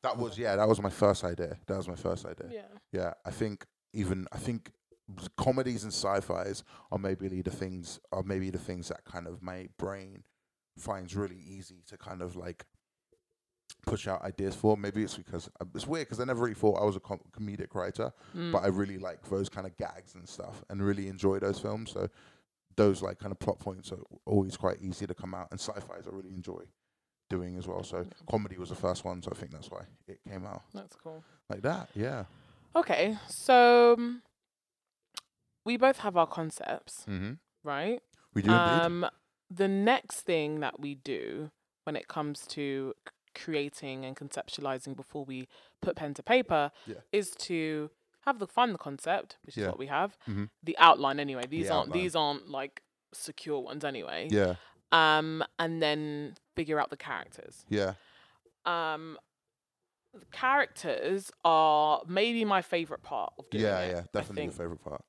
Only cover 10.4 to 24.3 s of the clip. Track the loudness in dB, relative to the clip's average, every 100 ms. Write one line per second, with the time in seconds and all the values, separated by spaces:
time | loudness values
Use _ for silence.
10.4 | _ _ _ -16 -8 -8 -6 -4 -4 -6
11.4 | -16 -16 -16 -20 -20 -20 -14 -10 -8 -8
12.4 | -12 -12 -18 _ _ _ _ _ _ _
13.4 | _ _ _ -10 -4 -4 -2 -4 -4 -4
14.4 | -4 2 4 4 0 -2 -4 -6 -10 -10
15.4 | -10 -12 -10 -8 -4 -6 -6 -6 -2 0
16.4 | 0 4 4 6 2 0 -6 -10 _ -10
17.4 | -8 -6 -8 -4 -6 -4 -6 -6 -14 -8
18.4 | 0 2 2 2 0 -4 -10 -12 -4 -2
19.4 | -2 -6 -10 -8 -10 -10 -18 -20 -18 -14
20.4 | -12 -14 -10 0 2 0 -2 2 2 4
21.4 | 0 -2 -2 -6 -6 -6 -6 -6 -20 _
22.4 | _ _ _ 4 6 6 -2 -6 -10 -4
23.4 | -2 -2 -6 -10 -12 -14 -14 -18 2